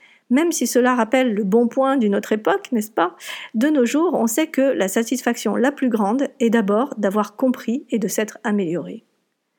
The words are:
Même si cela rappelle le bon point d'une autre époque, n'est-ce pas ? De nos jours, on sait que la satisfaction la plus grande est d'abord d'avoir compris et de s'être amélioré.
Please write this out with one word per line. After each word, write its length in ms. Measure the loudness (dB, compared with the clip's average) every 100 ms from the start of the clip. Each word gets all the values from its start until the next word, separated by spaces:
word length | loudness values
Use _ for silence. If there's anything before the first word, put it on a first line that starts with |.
| _ _ _
Même 200 | 2 2
si 160 | 0 0
cela 280 | 2 2
rappelle 400 | 2 2 2 2
le 100 | 0
bon 240 | 2 2 2
point 300 | 2 0 2
d'une 160 | 2
autre 180 | 0 0
époque, 400 | -2 0 -2 -2
n'est-ce 180 | -4 -2
pas ? 260 | -2 -2 -4 -14 -14 -8
De 160 | 0 2
nos 160 | 2
jours, 300 | 2 2 2
on 120 | 2 0
sait 200 | 0 -2
que 160 | 0
la 260 | 0 2 0
satisfaction 680 | -2 -2 -2 -2 -2 -2 0
la 160 | 0
plus 180 | 0 -2
grande 380 | 0 0 0 -2 0
est 80 | 2
d'abord 460 | 2 2 0 0 -2
d'avoir 400 | -2 0 -4 -2
compris 480 | -2 0 -4 -6 -4
et 80 | -4
de 100 | -2
s'être 300 | -2 -4 -6
amélioré. 640 | -4 -2 -2 -4 -6 -14 -18 _ _ _ _